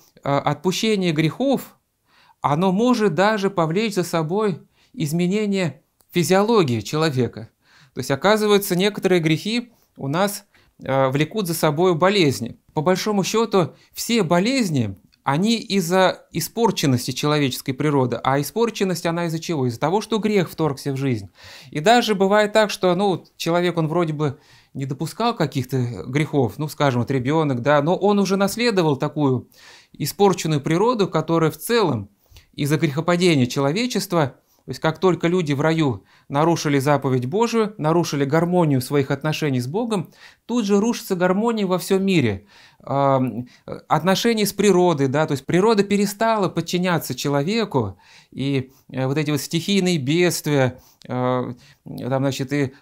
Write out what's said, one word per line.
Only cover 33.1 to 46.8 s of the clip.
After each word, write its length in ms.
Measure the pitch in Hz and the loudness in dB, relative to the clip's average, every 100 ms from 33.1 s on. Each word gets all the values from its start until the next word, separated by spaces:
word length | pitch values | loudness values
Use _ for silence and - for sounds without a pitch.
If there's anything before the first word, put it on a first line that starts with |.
| 175 180 156 123 | 2 4 4 2
человечества – 920 | 147 139 170 247 233 180 170 135 - _ _ - | 0 0 0 -2 -4 -2 0 0 -4 _ _ -14
то 40 | |
есть 100 | 127 | -4
как 180 | 160 156 | -4 0
только 300 | 190 170 170 | 0 2 0
люди 240 | 185 156 | 0 0
в 80 | 135 | 0
раю 420 | 151 160 151 107 - _ _ | 0 2 0 -2 -10 _ _
нарушили 520 | 139 160 160 156 143 | 0 2 2 0 0
заповедь 460 | 135 143 135 131 123 | 2 0 2 -2 -2
Божию, 500 | 185 233 226 208 214 | -2 0 0 -2 -2
нарушили 460 | 151 165 160 147 | 0 0 0 -2
гармонию 560 | 139 156 170 180 160 135 | 0 0 2 2 2 0
своих 320 | 123 143 135 | 0 -2 0
отношений 480 | 139 156 151 156 127 | -2 -4 -2 -2 -2
с 80 | 120 | -4
Богом, 420 | 175 240 214 - _ - _ | -4 -4 -4 -6 _ -20 _
тут 200 | _ 240 | _ -4
же 160 | 202 202 | 0 2
рушится 340 | 226 - - | 2 -2 -4
гармония 540 | 185 180 185 226 226 196 | -2 0 2 0 -2 0
во 100 | 180 | -2
всем 260 | - 190 | 0 0
мире. 420 | 196 180 120 98 - - - _ | 2 2 2 -2 -10 -20 -20 _
Ам, 640 | - 135 139 135 127 107 123 - - - - | -6 0 2 2 0 -4 -12 -16 -16 -16 -2
отношения 580 | 151 165 185 233 220 | 0 2 0 0 0
с 80 | 202 | -2
природой, 540 | - 202 180 180 151 139 | 2 4 4 4 2 2
да, 200 | 139 156 | 2 0
то 60 | |
есть 140 | 143 - | -2 0
природа 380 | 165 208 220 | 2 2 2
перестала 640 | 202 202 202 - 226 220 185 | 2 0 0 -2 0 0 0
подчиняться 640 | 175 170 180 | -2 -4 -2